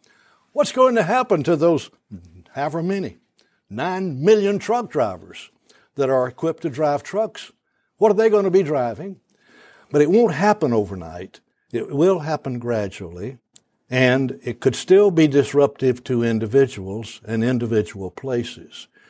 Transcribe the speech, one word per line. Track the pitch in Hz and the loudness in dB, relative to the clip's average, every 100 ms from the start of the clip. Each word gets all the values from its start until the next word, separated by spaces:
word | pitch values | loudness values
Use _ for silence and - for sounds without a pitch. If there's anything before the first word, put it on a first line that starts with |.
| _ _ _ _ _ | _ _ _ _ _
what's | - - | -2 0
going | 254 262 233 | 4 4 4
to | |
happen | 175 247 254 175 | 2 0 2 0
to | 139 160 | 2 2
those | 170 151 - _ _ 95 87 87 - | 4 2 -2 _ _ -20 -20 -20 -16
however | 135 151 160 | -6 -6 -4
many, | 170 196 143 - _ _ _ _ - | -4 -4 -6 -12 _ _ _ _ -14
nine | 104 165 185 190 131 | -8 -6 -4 -6 -2
million | 165 220 202 202 | 4 4 4 -2
truck | - 240 220 | -2 -4 -2
drivers | 151 110 90 87 - - _ _ _ _ - | -2 -2 -4 -14 -20 -20 _ _ _ _ -4
that | 135 | 0
are | 131 127 | 0 0
equipped | - 165 160 | -2 -4 -4
to | 165 | -6
drive | 127 151 143 | -2 -2 -2
trucks? | - 196 220 - - _ _ _ _ - | -4 -4 -4 -6 -20 _ _ _ _ 0
What | 214 | 2
are | 196 | 4
they | 226 | 4
gonna | 208 196 | 4 4
be | 185 | 2
driving?" | 156 147 120 110 190 190 _ _ _ _ _ _ _ | 2 0 -2 -6 -12 -16 _ _ _ _ _ _ _
But | 147 | 2
it | 151 | 4
won't | 208 226 | 4 4
happen | 143 208 208 143 | 2 0 2 2
overnight. | 113 101 95 82 87 95 - _ _ _ | 0 -2 -6 -12 -12 -14 -18 _ _ _
It | 120 107 | -8 -6
will | 143 180 180 | 0 2 2
happen | 151 151 135 123 | -2 -6 -6 -6
gradually, | 120 113 101 - 90 87 107 127 _ - _ _ - | -4 -2 -4 -8 -14 -12 -12 -14 _ -20 _ _ -6
and | 127 127 131 131 - | 2 2 2 -2 -6
it | - 113 | -10 -2
could | 131 - | -2 -2
still | - 190 208 | 4 4 6
be | 165 156 | 4 4
disruptive | 139 - 143 139 - 131 123 | 4 2 2 2 2 -2 -2
to | - 123 | -2 -2
individuals | 117 113 110 131 131 - 95 104 110 - - | 0 0 0 2 2 0 -10 -10 -12 -14 -6
and | 113 | -2
individual | 117 127 117 110 107 98 95 | 0 -2 0 -2 -2 -6 -12
places. | - 135 123 120 - 82 - - _ _ | -10 -6 -4 -6 -10 -18 -20 -20 _ _